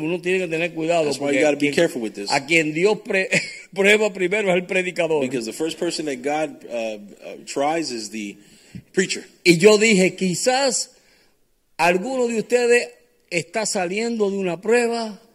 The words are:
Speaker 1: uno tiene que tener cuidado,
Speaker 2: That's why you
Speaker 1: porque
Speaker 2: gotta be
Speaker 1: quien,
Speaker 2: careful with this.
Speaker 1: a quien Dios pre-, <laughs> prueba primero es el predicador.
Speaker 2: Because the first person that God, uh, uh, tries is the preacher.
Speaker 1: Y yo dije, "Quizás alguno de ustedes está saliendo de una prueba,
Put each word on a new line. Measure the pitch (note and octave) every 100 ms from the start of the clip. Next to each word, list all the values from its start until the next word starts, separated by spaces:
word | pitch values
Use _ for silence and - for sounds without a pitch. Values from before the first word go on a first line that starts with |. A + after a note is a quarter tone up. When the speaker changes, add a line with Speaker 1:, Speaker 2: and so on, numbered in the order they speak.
Speaker 1:
uno | D#3 F3
tiene | F3 F#3+
que | F3
tener | D#3+ E3+
cuidado, | D#3+ D#3 E3+
Speaker 2:
That's | D3 C3+
why | C#3+
you |
Speaker 1:
porque | C#3
Speaker 2:
gotta | D3+ C#3
be | C#3+
Speaker 1:
quien, |
Speaker 2:
careful | C#3 E3 C3+
with | G#2+
this. | G#2 G2+
Speaker 1:
a | C#3
quien | C3+ E3 D#3
Dios | D#3 G3 -
pre-, | A#3 F#3+ F#3+ F#3 -
<laughs> | - -
prueba | G3 G3 G#3+ G#3
primero | F#3+ F3+ G#3+ G3
es | F3+
el | F3+
predicador. | F#3 F#3 E3+ D#3+ D#3
Speaker 2:
Because | B2+ C3 A2
the |
first | A2+ D#3+ D#3
person | E3+ E3 D3+
that | B2+
God, | C3+ D3+ D3+ B2+ -
uh, |
uh, | A#2+ A2+ G#2+ G2+ - E2+ D#2+ G2
tries | C3+ C#3+ E3 C#3+
is | A#2 G#2
the | A2 G2+ F#2+ - - - - -
preacher. | - F3+ - - _
Speaker 1:
Y | F3+ E3+
yo | G#3 G#3+
dije, | A3+ F#3+ F#3 F#3
"Quizás | F#3+ D#3+ B3 B3+ C4+ G3 - _ _ _ _ _ _ _ _ -
alguno | E3+ F#3 A#3 C4 A#3+
de | A3+
ustedes | G3+ A#3+ A#3+ A#3+ - - _ _ _
está | F3 - A3+ G3+
saliendo | G#3 F3 G3+ A#3 A#3 G3
de | G3
una | F#3 E3
prueba, | G#3 A#3+ A#3 A#3 A3 G3 _